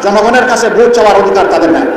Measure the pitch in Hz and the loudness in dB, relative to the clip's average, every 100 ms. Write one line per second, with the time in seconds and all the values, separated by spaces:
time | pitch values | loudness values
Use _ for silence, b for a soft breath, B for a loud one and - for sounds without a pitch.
0 | 196 208 214 247 247 226 220 185 240 240 | -2 0 0 0 0 -2 -2 0 2 2
1 | 214 196 196 190 180 175 160 139 135 | 2 2 0 0 0 0 0 -2 -4